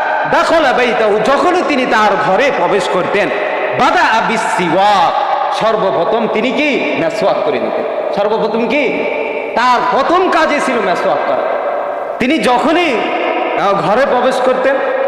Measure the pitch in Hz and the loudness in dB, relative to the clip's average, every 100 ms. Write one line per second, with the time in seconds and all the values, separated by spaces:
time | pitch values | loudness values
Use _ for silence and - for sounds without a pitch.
0 | - - - 294 320 330 277 233 247 214 | -2 -2 0 0 2 2 2 2 0 2
1 | 214 208 214 285 359 359 - 277 254 233 | 2 2 2 2 2 2 0 0 2 2
2 | 214 196 185 190 277 - 175 196 180 185 | 2 2 0 2 2 0 0 0 0 -2
3 | 175 202 175 - - - - - 262 359 | 0 0 -2 -2 -4 -4 -4 0 2 2
4 | 294 226 - 226 226 - 175 170 202 202 | 2 2 0 -2 -2 -2 0 2 4 4
5 | 156 - - - - - 214 214 190 160 | 2 0 -2 -2 -2 0 0 0 0 0
6 | 170 220 220 208 254 - 202 233 - - | 0 0 0 -2 -2 0 0 0 -2 -2
7 | 160 - 190 143 - 127 110 - - - | -2 0 0 0 0 -2 -2 -4 -4 -4
8 | - - 208 220 208 226 233 294 240 - | -4 -2 0 0 -2 -2 0 0 0 -2
9 | - - - - - - 247 240 - 214 | -4 -4 -6 -6 -4 0 2 2 2 0
10 | 262 349 370 359 311 294 - 240 190 170 | 2 2 2 2 0 0 0 -2 0 0
11 | 180 139 - - - - - - - - | 0 0 0 -2 -2 -2 -4 -4 -4 -6
12 | - - 247 302 196 247 247 330 339 220 | -6 -4 0 0 2 2 2 2 2 0
13 | 160 - - - - - 185 196 160 226 | -2 -2 -2 -2 -2 0 0 0 2 2
14 | 277 247 254 254 254 254 269 285 - - | 2 2 0 0 0 2 0 0 0 -2